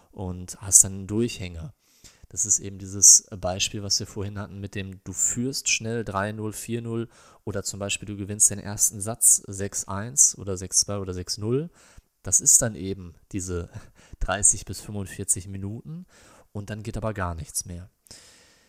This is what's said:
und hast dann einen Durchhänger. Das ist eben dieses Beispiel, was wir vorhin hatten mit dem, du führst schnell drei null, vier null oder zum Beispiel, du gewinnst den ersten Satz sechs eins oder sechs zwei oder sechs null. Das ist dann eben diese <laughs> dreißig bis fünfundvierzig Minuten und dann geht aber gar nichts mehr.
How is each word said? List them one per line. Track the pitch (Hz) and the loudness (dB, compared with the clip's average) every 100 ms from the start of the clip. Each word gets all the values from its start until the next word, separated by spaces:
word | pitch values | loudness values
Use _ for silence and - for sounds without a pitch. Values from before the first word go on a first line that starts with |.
| _ | _
und | - 92 90 90 - | -10 -8 -8 -10 -12
hast | 98 - | 6 6
dann | 98 | 6
einen | 95 95 | 0 -4
Durchhänger. | 104 117 - 90 85 127 - _ _ - _ - | -2 -2 -4 -10 -10 -14 -16 _ _ -20 _ -10
Das | - 107 | -2 2
ist | - | 2
eben | 98 98 | 0 -10
dieses | 95 101 - - - 98 | -10 8 10 10 8 -4
Beispiel, | 90 92 - 110 | -2 0 -2 -2
was | 101 - | -2 -2
wir | 104 | -2
vorhin | 107 101 101 | -6 -6 -8
hatten | 104 98 | -10 -10
mit | 101 104 | -8 -8
dem, | 95 92 | -8 -10
du | - | -8
führst | 90 - 120 127 139 - | -2 0 0 -2 -2 0
schnell | - 113 117 104 | 0 0 -4 -2
drei | 95 104 | -2 -2
null, | 107 107 | -2 -6
vier | - - 117 | -6 -4 -4
null | 117 113 110 - - - | -2 -4 -4 -10 -20 -12
oder | - 101 | -6 -4
zum | - 98 | -4 -4
Beispiel, | 101 - 98 | -4 -4 -6
du | 101 | -6
gewinnst | 98 104 - | -4 4 4
den | 101 | 2
ersten | 101 104 - 104 | -6 0 0 0
Satz | 98 120 - - - | -6 4 6 4 2
sechs | 95 101 - - | -6 -4 -4 -6
eins | 98 117 143 - - | -6 0 4 4 2
oder | 98 95 | -4 -6
sechs | 92 - | 0 0
zwei | - 101 | 0 -2
oder | 95 | -4
sechs | 90 - - | -6 -6 -4
null. | 107 131 170 - - - - _ | 0 0 -2 -12 -20 -20 -20 _
Das | - - | 0 2
ist | - - | 6 6
dann | 120 104 | 6 -2
eben | 95 95 87 - - | -6 -6 -10 -16 -8
diese | 101 90 87 82 - - - | -6 -4 -4 -6 -12 -18 -20
<laughs> | - - | -16 -4
dreißig | - 98 101 104 | -2 2 2 2
bis | - 98 | -4 -10
fünfundvierzig | - 104 95 - 98 - 92 | -8 -8 -6 -4 -2 -2 -4
Minuten | 98 98 117 147 165 185 - - - _ | -8 -6 -8 -10 -14 -16 -20 -20 -20 _
und | 104 98 | -10 -8
dann | 107 | -10
geht | 107 110 | -8 -4
aber | 110 | -4
gar | 98 87 82 | -2 -4 -4
nichts | 76 - 95 | -6 -6 -6
mehr. | 87 92 _ - - - - _ _ | -10 -14 _ -20 -20 -20 -20 _ _